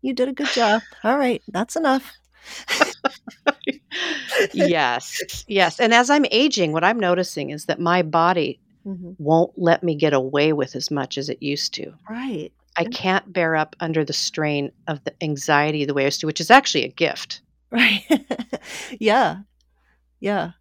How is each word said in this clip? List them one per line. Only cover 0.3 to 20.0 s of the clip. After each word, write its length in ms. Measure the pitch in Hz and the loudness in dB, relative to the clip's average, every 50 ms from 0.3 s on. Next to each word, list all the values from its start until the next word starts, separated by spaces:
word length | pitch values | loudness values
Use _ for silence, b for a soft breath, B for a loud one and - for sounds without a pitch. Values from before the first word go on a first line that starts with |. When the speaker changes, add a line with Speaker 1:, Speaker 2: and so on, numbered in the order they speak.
| 262 | 0
Speaker 1:
good 140 | - 294 262 | -4 -4 -2
job. 340 | - 254 233 214 208 226 - - - - - | 0 2 2 4 4 2 0 -4 -20 -4 0
All 160 | 214 247 285 | 0 2 2
right, 240 | 277 247 240 - _ - | 2 2 0 -2 _ -6
that's 260 | - 180 220 - - | -4 -4 -4 -2 -4
enough." 360 | 320 330 285 262 269 269 - - _ _ _ B B B B B B B B | 0 2 2 2 2 0 -6 -20 _ _ _ B B B B B B B B
<laughs> 240 | - - - - - _ - - - - _ - - _ _ - - _ - - 269 - _ _ B 359 359 339 320 277 B B B 508 415 392 - | 0 0 0 0 0 _ -6 -6 -6 -6 _ -20 -20 _ _ -2 -2 _ -4 -6 -6 -6 _ _ B -8 -6 -6 -6 -8 B B B 0 0 0 2
Speaker 2:
Yes. 920 | - 285 190 170 160 147 123 120 123 - - - - - - - - - - | 0 2 2 4 2 2 2 0 -2 -6 -8 -10 -10 -10 -8 -10 -12 -8 -2
Yes. 320 | 220 196 185 165 - - | 2 4 4 4 4 2
And 120 | 247 220 233 | 2 6 6
as 160 | 233 247 240 | 6 6 6
I'm 160 | 285 294 285 - | 4 4 4 4
aging, 420 | - 226 277 302 - 220 180 156 151 | 2 2 2 2 2 2 0 2 2
what 120 | 160 165 | 2 2
I'm 160 | 185 226 240 | 2 2 2
noticing 500 | 208 180 180 175 185 - - 160 143 139 | 2 2 2 2 0 -4 -4 -8 -6 -6
is 140 | 147 151 - | -8 -10 -4
that 140 | - 151 - | -4 -4 -2
my 220 | 170 170 175 180 175 | 0 2 2 2 2
body 580 | 156 151 165 165 175 185 175 151 - - _ _ _ _ _ _ | 2 2 4 4 4 4 2 0 -2 -4 _ _ _ _ _ _
Speaker 1:
Mm-hmm. 280 | 202 190 175 180 170 190 _ | -12 -12 -12 -12 -16 -14 _
Speaker 2:
won't 320 | 156 143 160 165 170 - _ | 0 2 4 4 4 2 _
let 260 | - 180 170 165 - - | 0 2 2 2 4 2
me 140 | 170 156 | -2 -2
get 160 | 147 156 156 147 | 2 2 2 2
away 400 | 135 131 131 135 143 143 156 156 | 2 0 0 0 2 2 2 2
with 240 | 147 139 - - | 0 -2 -4 -4
as 160 | 127 123 - 151 | -8 -6 -4 -4
much 260 | 143 135 - - 139 | -4 -4 -6 -6 -8
as 100 | 135 139 | -6 -6
it 140 | - - - | -8 -6 -6
used 320 | 143 143 147 - - - | -6 -6 -4 -6 -8 -8
to. 180 | - - - - _ _ - | -10 -12 -12 -14 _ _ -14
Speaker 1:
Right. 440 | 220 233 254 269 233 165 151 - _ _ _ _ _ | -12 -10 -8 -8 -6 -8 -8 -10 _ _ _ _ _
Speaker 2:
I 60 | 170 170 | -4 -4
Speaker 1:
Yeah. 60 | 214 | -4
Speaker 2:
can't 420 | 240 - - 185 185 - - - 180 | -4 -4 -2 0 0 0 -2 -4 -4
bear 240 | 185 170 160 160 | -2 0 0 2
up 180 | 156 151 - - _ | 0 0 -2 -4 _
under 240 | 175 160 160 160 151 | -6 -2 -2 -2 -2
the 80 | - 156 | -2 -4
strain 580 | - - - - - 156 151 147 143 139 - _ _ _ | -6 -6 -6 -4 -2 -2 -2 -2 -2 -4 -6 _ _ _
of 160 | - 156 143 _ | -8 -8 -6 _
the 100 | - - _ | -10 -10 _
anxiety 640 | 175 156 151 139 - - 151 143 147 151 151 151 143 | -6 -6 -4 -4 0 2 2 4 4 2 0 -2 -2
the 80 | 139 139 | -2 0
way 100 | 143 135 | 0 0
I 0 | |
used 160 | 143 147 - | 0 0 -2
to, 60 | - 156 | -4 -6
which 120 | 156 - | -4 -4
is 120 | 165 - 226 | 0 4 4
actually 320 | 269 269 - - 151 123 | 4 4 2 -2 -2 -4
a 40 | 127 - | -4 -2
gift. 480 | - 165 151 - - - - - - _ _ _ _ _ _ - | -2 -2 -2 -2 -6 -10 -12 -14 -16 _ _ _ _ _ _ -2
Speaker 1:
Right. 320 | 233 247 240 208 202 - - | 0 2 2 0 -2 0 0
<laughs> 920 | 330 254 - _ - - 240 _ - - - - - - - - 269 214 | 0 0 0 _ -8 -8 -8 _ -10 -12 -10 -12 -14 -14 -12 -14 -10 -2
Yeah. 380 | 220 214 208 254 254 170 160 190 202 _ _ _ _ _ _ _ _ _ _ _ | 0 2 4 4 4 2 0 -4 -12 _ _ _ _ _ _ _ _ _ _ _